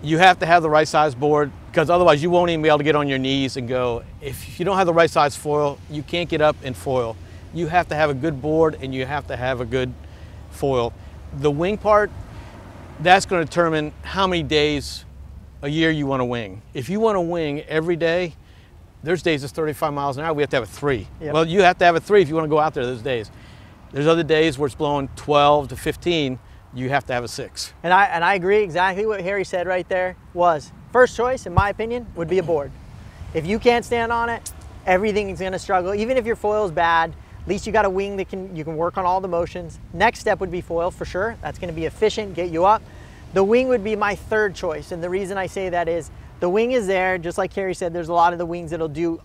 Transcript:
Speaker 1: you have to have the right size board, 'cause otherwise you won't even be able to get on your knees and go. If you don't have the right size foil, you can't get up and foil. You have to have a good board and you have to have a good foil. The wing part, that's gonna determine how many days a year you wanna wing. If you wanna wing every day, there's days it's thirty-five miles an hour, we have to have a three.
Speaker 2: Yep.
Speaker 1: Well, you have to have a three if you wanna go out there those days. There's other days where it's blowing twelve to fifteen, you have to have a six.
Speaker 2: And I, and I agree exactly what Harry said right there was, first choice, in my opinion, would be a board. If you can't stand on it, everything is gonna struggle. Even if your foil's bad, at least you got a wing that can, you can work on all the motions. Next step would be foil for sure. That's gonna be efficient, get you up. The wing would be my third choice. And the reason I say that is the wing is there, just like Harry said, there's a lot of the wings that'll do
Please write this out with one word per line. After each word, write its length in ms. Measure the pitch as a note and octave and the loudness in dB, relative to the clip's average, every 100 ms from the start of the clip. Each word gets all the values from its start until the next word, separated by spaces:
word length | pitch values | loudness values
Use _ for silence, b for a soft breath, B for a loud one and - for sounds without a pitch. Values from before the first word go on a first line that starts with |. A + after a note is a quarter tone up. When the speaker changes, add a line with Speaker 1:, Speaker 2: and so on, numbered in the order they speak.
Speaker 1:
you 160 | D3 D#3+ | -2 6
have 220 | F#3 F3+ | 6 6
to 60 | D#3+ | 4
have 160 | F3 | 4
the 60 | D#3+ | 6
right 180 | D3+ D#3 | 4 4
size 260 | D#3+ D3+ | 2 2
board, 380 | B2 D3 D3+ D3 - - | 0 2 2 0 -4 -4
'cause 180 | - D3+ | 0 2
otherwise 320 | F3 F3 D3 | 4 6 6
you 80 | E3+ | 4
won't 180 | F3 F3 | 2 2
even 140 | E3 | 2
be 40 | D#3 | 4
able 100 | D3+ | 4
to 40 | |
get 120 | D3 D3 | 4 2
on 120 | C#3+ | 2
your 120 | C3+ | 0
knees 380 | C3 C3+ C3+ C#3 | 0 0 -2 -4
and 100 | A#2+ | -4
go. 340 | B2+ B2 A#2 - - | -2 -2 -4 -8 -14
If 380 | D3 B2 - - | -12 -12 -14 -6
you 60 | F3 | -2
don't 120 | F#3+ | 2
have 100 | F3+ | 4
the 60 | |
right 160 | E3 E3 | 4 4
size 260 | E3 D3 - | 4 0 0
foil, 420 | D3+ D3 D3 C#3+ - | -2 0 0 -4 -10
you 100 | D3+ | -10
can't 260 | C#3 F3 E3 | -6 -6 -4
get 140 | E3 | 2
up 140 | D3+ D3 | 2 2
and 120 | C3+ B2 | -6 -8
foil. 400 | - B2+ A#2 G#2+ B B B | -4 -2 -2 -8 B B B
You 140 | D#3+ E3 | -8 0
have 200 | F3 E3 | 0 0
to 60 | D3+ | 0
have 140 | D#3 | 0
a 60 | C3+ | 0
good 260 | D#3 C#3 | -4 -4
board 360 | C#3+ D#3 D#3+ D#3 | -2 2 2 2
and 120 | C3 | -6
you 120 | C3 B2+ | -4 -4
have 220 | D3 - | -6 -6
to 80 | C3 | -4
have 260 | B2+ B2+ | -4 -2
a 40 | B2 | -2
good 280 | C3 B2+ B2 B B B B B | -2 -2 -6 B B B B B
foil. 440 | - C#3+ C3 A#2 - B B B C#3+ | -4 0 0 0 -4 B B B -2
The 140 | D3 | -2
wing 260 | C#3+ F3 G#3 | 0 -2 -2
part, 320 | G#3 G#3 G#3 - - B B B - - - - | 4 4 4 -4 -14 B B B -20 -20 -18 -2
that's 280 | D#3+ F#3+ - | 6 6 6
gonna 180 | F3+ D#3 | 0 0
determine 460 | F3 E3+ D#3+ D3+ - | 2 2 2 -2 -8
how 240 | - F#3 F#3+ | -8 0 0
many 160 | F3 | 0
days 640 | C#3+ D3+ D3 D3 - - - - - - - - | 2 2 2 0 -4 -12 -16 -20 -18 -18 -20 -10
a 80 | C#3+ | -6
year 220 | D#3 D#3+ | 0 2
you 160 | D#3 C#3 | 2 0
wanna 180 | C3+ B2 | 0 -2
wing. 360 | A#2+ G#2 G#2 - | -4 -6 -12 -12
If 160 | - B2+ | -10 -4
you 100 | G3+ | 0
wanna 220 | A3+ G3+ | 2 2
wing 400 | E3+ F3 D#3 C#3+ - | 0 -2 -2 -4 -2
every 260 | D#3 D#3+ E3+ | -2 0 0
day, 360 | E3 F3 F3+ - b b b b - - | 0 0 -2 -8 b b b b -20 -14
there's 180 | D3 F3 | -4 -2
days 220 | F3 D3+ | 0 0
it's 100 | C#3 | -2
thirty-five 400 | - D#3 C#3+ D#3+ | -4 -4 -2 -4
miles 240 | C#3+ C#3+ C3 | -2 -4 -4
an 60 | D#3+ | -4
hour, 80 | |
we 80 | D3+ | 0
have 80 | C#3 | 0
to 60 | C#3+ | 0
have 60 | |
a 40 | A2 | -4
three. 400 | - C#3+ B2 F2+ - | -4 -2 -2 -4 -12
Speaker 2:
Yep. 120 | D3+ | -2
Speaker 1:
Well, 120 | D3 E3+ | 0 2
you 160 | F3+ | 6
have 160 | F3+ F3 | 6 6
to 80 | F3 | 4
have 100 | E3 | 4
a 40 | |
three 220 | - G3+ | 4 4
if 80 | D3+ | 4
you 60 | D#3+ | 0
wanna 120 | D#3 | 2
go 120 | D3+ | 2
out 140 | D#3 | 2
there 120 | D3+ B2 | -2 -4
those 160 | B2+ | -4
days. 280 | B2+ B2 G#2 B B B B B B | -4 -4 -6 B B B B B B
There's 160 | C3+ D3+ | 0 2
other 160 | E3 | 2
days 340 | D3+ D#3 D#3+ C3 | 4 4 2 2
where 80 | C#3+ | -4
it's 80 | - | -2
blowing 340 | D3+ D3 C3+ - | -2 -2 -4 -10
twelve 540 | - D3 C#3+ D3 C3+ | 2 4 6 4 2
to 60 | B2+ | -6
fifteen, 640 | - C#3+ F3 E3 C#3 B2+ b b b | -6 -4 0 0 0 -4 b b b
you 160 | B2 B2+ | -8 -2
have 160 | C#3 - | -2 0
to 60 | |
have 100 | B2 | -4
a 40 | A#2+ | -4
six. 460 | - A2 - - - | -10 -12 -12 -14 -8
Speaker 2:
And 80 | E3+ | 2
I, 140 | F#3 G3 | 4 4
and 180 | E3 | 2
I 120 | E3+ G3 | 2 2
agree 260 | F3 G#3 | 2 2
exactly 440 | G#3 D#3+ F#3 F#3 A3 | 2 0 0 0 -2
what 160 | G3+ | -2
Harry 220 | F3+ G3+ | -2 -4
said 220 | F3+ F#3 F3 | -2 -4 0
right 200 | F#3 F3 | -2 0
there 260 | F#3 F#3 F3+ - | -2 -2 -6 -12
was, 380 | F3+ F3 D#3 - - - | 2 4 4 -4 -20 0
first 240 | A#3+ B3+ - | 6 6 6
choice, 280 | A#3+ B3+ F#3+ | -2 -2 0
in 60 | |
my 160 | F3 G3+ | 2 2
opinion, 360 | G3 A3+ A#3+ A3+ - | 0 -4 -6 -8 -8
would 120 | E3 | 0
be 80 | F#3 | 0
a 60 | |
board. 280 | E3 D#3+ C#3 - - B B B B | 2 -2 -2 -12 -20 B B B B
If 120 | D#3+ D#3 | -6 -2
you 100 | G#3+ | 2
can't 240 | A#3+ A#3+ | 4 2
stand 280 | - A#3 A3+ | 0 -2 0
on 180 | A#3 A#3 | -2 -2
it, 220 | A3+ - - - - G3 | -6 -10 -16 -18 -10 0
everything 440 | F#3 G#3+ G3+ G3+ | 2 2 -2 -4
is 100 | E3+ | -6
gonna 180 | F#3+ F#3 | -6 -6
struggle. 340 | - F#3+ F3+ G#3 | 0 0 0 -2
Even 220 | A3 C4 | 0 0
if 80 | A3+ | 0
your 100 | G#3+ | -2
foil's 360 | G#3 G#3+ G#3 | -2 0 -2
bad, 400 | D#3 E3+ E3 E3 - B B | 0 2 2 0 -6 B B
at 60 | - | -6
least 180 | G3 - | -6 0
you 80 | |
got 120 | G#3+ G3+ | 0 2
a 40 | |
wing 280 | F#3 G3+ G3 | 0 -4 -6
that 120 | F#3 | -8
can, 260 | F#3+ F#3+ E3+ | -8 -10 -10
you 80 | |
can 140 | D3+ D#3 | -8 -4
work 200 | E3+ G3 | -4 -2
on 80 | F3+ | 0
all 140 | F#3 | 0
the 60 | F#3+ | -2
motions. 520 | E3+ E3+ F#3 E3+ - - | -2 -4 -6 -14 -16 -14
Next 260 | E3 G#3+ - | 0 0 2
step 200 | A3 F#3+ | -2 -2
would 120 | F#3+ | -2
be 100 | F3 | -8
foil 300 | - E3+ F3 | -6 -4 -4
for 140 | - D#3+ | -4 -8
sure. 300 | F3+ G#3+ A3+ | -4 -4 -6
That's 160 | D3 C3+ | -12 -10
gonna 160 | F3+ | -8
be 120 | D#3+ D#3+ | -6 -6
efficient, 500 | - G#3+ - G#3 E3+ | 0 0 0 -8 -6
get 140 | F3 | -4
you 160 | D#3+ F#3+ | 2 4
up. 160 | G#3+ B B B B B | 4 B B B B B
The 100 | F#3 | 0
wing 240 | G3 A#3 C4 | 4 2 2
would 140 | B3 | 0
be 120 | G3 G#3+ | -2 -2
my 180 | G#3 G3 | -2 -4
third 380 | - A3 G#3 E3 | -2 0 0 -2
choice. 360 | F#3 D3+ D3 | -6 -6 -8
And 120 | F3 | -8
the 60 | F3 | -4
reason 280 | F#3 F#3+ G3 | -4 -4 -6
I 80 | F#3 | -6
say 220 | - F#3 | -4 -2
that 180 | F3 E3 | -2 0
is 240 | E3+ C#3+ B B B | -2 -4 B B B
the 100 | F3 | 0
wing 220 | G3 A#3 | 0 2
is 120 | B3+ F#3+ | 0 0
there, 320 | F#3+ F#3 F#3 | 0 0 0
just 200 | E3 F3 | -4 -4
like 120 | F#3+ | -4
Harry 200 | - F#3+ | -4 -4
said, 200 | F3 F3+ | -4 -4
there's 160 | E3+ D#3+ | -4 -2
a 40 | |
lot 200 | E3+ E3+ | 4 4
of 60 | F3 | 2
the 60 | E3+ | -4
wings 240 | F3 E3 | -6 -6
that'll 160 | D#3+ D#3+ | -4 -4
do 320 | D3 E3+ E3 | -2 -4 -4